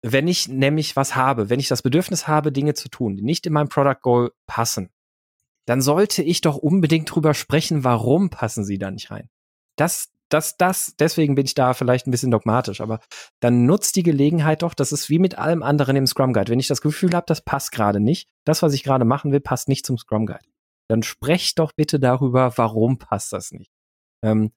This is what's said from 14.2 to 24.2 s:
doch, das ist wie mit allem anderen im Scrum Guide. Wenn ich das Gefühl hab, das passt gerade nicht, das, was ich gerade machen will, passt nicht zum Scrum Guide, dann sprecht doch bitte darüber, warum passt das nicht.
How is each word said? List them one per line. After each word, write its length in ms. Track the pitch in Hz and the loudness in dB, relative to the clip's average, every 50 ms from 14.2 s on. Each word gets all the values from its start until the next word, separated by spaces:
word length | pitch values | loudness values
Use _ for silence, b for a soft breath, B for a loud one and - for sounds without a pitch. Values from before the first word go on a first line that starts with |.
| 139 151 165 165 147 160 156 156 | 2 2 2 2 2 0 0 0
doch, 120 | 170 165 - | -2 -6 -2
das 160 | - 139 - | -2 -4 -2
ist 160 | 151 143 - - | -2 -6 -2 0
wie 100 | 151 165 | 2 2
mit 180 | 190 185 180 - | 2 2 0 -2
allem 240 | - 151 170 160 | -2 -2 -2 0
anderen 320 | - 131 147 147 139 127 135 | 0 0 2 2 2 2 2
im 100 | 139 135 | 2 0
Scrum 260 | 127 - - 135 131 | 0 0 0 0 2
Guide. 180 | 120 110 117 113 | 2 0 0 2
Wenn 80 | 117 127 | 0 -2
ich 60 | 131 - | 0 -2
das 120 | 143 - | -4 -2
Gefühl 320 | - 151 151 - - 180 175 | -2 -4 -2 0 0 0 0
hab, 120 | 175 - | 0 0
das 160 | - 160 - _ | -2 -4 -4 _
passt 260 | - - 139 - - | -6 -6 -4 -6 -8
gerade 300 | - 120 107 104 101 101 | -2 0 0 2 2 2
nicht, 280 | 104 120 175 - - _ _ _ _ | 2 2 0 0 -4 _ _ _ _
das, 180 | - 160 - | -2 0 2
was 100 | - 160 139 | 2 0 0
ich 80 | 127 | 0
gerade 220 | - 135 135 127 120 | 0 0 0 2 2
machen 260 | 113 127 143 - 147 | 2 2 0 0 0
will, 100 | 139 143 | 0 0
passt 280 | - - 135 - - - | 0 -2 -4 -4 0 -2
nicht 180 | 139 - - | -2 -2 -2
zum 120 | - 131 113 | -6 -6 -6
Scrum 280 | - _ 110 107 110 | -4 _ -4 -2 -2
Guide, 140 | 101 - - _ _ _ _ _ _ _ _ _ _ | -4 -8 -12 _ _ _ _ _ _ _ _ _ _
dann 140 | 113 110 107 | -2 -2 -2
sprecht 540 | - - _ - 135 170 185 - - - - | -4 -10 _ -2 -2 -2 0 -2 -2 0 0
doch 120 | 156 147 | -2 -2
bitte 280 | _ - 151 - - 143 | _ -2 -2 0 0 0
darüber, 540 | 135 123 127 127 139 127 120 131 127 123 117 - | 2 2 2 2 0 2 2 2 2 2 2 0
warum 400 | 117 110 110 110 113 120 131 - | -2 0 2 2 2 2 2 -2
passt 340 | - _ - 101 - - | -2 _ -4 -4 -4 -8
das 200 | - 98 - - | -10 -10 -10 -10
nicht. 180 | - - - _ _ _ _ _ _ _ _ _ _ _ | -16 -18 -20 _ _ _ _ _ _ _ _ _ _ _